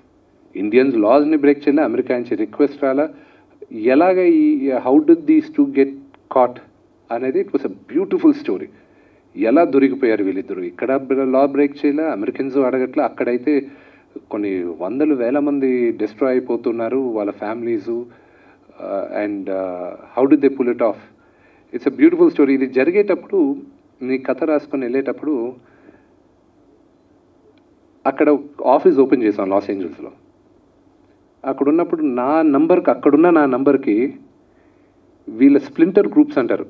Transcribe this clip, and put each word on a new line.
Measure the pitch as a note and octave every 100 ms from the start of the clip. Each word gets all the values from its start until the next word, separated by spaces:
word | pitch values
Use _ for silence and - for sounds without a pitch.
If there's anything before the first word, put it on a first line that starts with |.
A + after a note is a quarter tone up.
| _ _ _ _ _ F#2
ఇండియన్స్ | G#2 A#2+ C3+ A#2
లాస్‌ని | G2+ C3+ D3 D#3
break | C#3 C#3+ D3
చేయలే, | C#3+
America | C3 B2 B2 B2
నుంచి | A#2+ G#2
request | G#2+ - C#3+ -
రాలా. | C#3 C3 D3+ - _ _ _ - -
ఎలాగ | A#2 A2+ C3+ F3+ F#3
ఈ, | F3+ D#3+ D3+ D3+ C#3
how | B2+ A#2+ D3
did | D3+ E3
these | D3 D#3 D3+ -
two | C#3
get | C3+ C#3 - - _ - C3
caught | B2 A#2+ - _ _ _ -
అనేది, | A#2 C3 E3+
it | -
was | - -
a | F#2 - D4+
beautiful | F3 - - -
story. | - F#2+ - - _ _ _ _ _ -
ఎలా | A2 C#3+
దొరికిపోయారు | E3 C3+ C3+ - A#2+ G#2+
వీళ్ళిద్దరు? | F#2+ F#2+ F#2+ F#2
ఇక్కడ | F2 - B2 C3+ C3
లా | C3 C3 C3 C#3+
break | C#3 C#3+ C#3+ D3
చేయలే, | C#3+ D#3+
Americans | A#2 - - C3+ C3+
అడగట్లే. | B2+ C3 B2+ D3+
అక్కడైతే | C3 - A#2+ B2 C3+ C#3+ C#3 - - _ _ - -
కొన్ని | G#2 G#2 F#2
వందలు | F2 D#2+ F2+ B2+ D3+
వేల | C3+ A#2 C#3+
మంది | C#3+ C#3+ C3+ B2+ A#2
destroy | G#2+ G#2+ - C3+
అయిపోతున్నారు, | B2+ B2+ A#2+ A#2+ A2+ A2+ C3
వాళ్ళ | B2+ G#2+ G2+
families. | G2+ G#2 A#2 A#2 A2+ A2+ A#2 A#2+ - _ _ _ _ _ -
ఆ, | G2 G2 - G#2 G#2
and, | G2+ F#2+
uh, | F#2+ F#2 F2+ F2+ - - -
how | C#3
did | C#3+
they | C3+ C3+
pull | A#2+
it | A#2+
off? | A#2 - - _ _ _ _ _ _ -
It's | D3
a | A#2+
beautiful | D#3 E3+ E3+
story. | - C3+
ఇది | C3+ C3
జరిగేటప్పుడు, | B2+ C#3+ G3 G3+ E3+ - G3 C#3 C#3 - _ _ -
నీ | B2+ C3
కథ | C3+ C3
రాసుకొని | D#3+ D3+ - C#3
వెళ్ళేటప్పుడు | B2 C3 C3+ B2 C#3+ C#3 A#2+ B2+ _ _ _ - _ _ _ _ _ _ _ _ _ _ _ _ _ _ _ _ _ _ _ _ C3+
అక్కడ | - D3 D3 - - B2+
office | C#3+ F#3 C#3
open | C3 C3
చేశాం | A2 G#2 F#2+
Los | G2 G2
ఏంజల్స్లో. | G2 E2+ - D2 - _ _ _ _ _ _ _ _ _ _ _ _
అక్కడ | C3+ C#3 C#3+
ఉన్నప్పుడు | D#3+ E3+ E3+
నా | D3+ B2 B2+ D#3+
నంబర్కి, | D#3+ C#3 E3 F3+ D3
అక్కడున్న | A#2+ D3 C#3+ F3
నా | E3 C#3+
నంబర్కి | B2+ C#3 C3+ G#2+ G#2 C3+ - - _ _ _ _ _ _ _ _ _ -
వీళ్ళ | A2 C#3 C#3
splinter | - - E3+ G3 -
groups | - - -
అంటారు, | A#2 G2+ -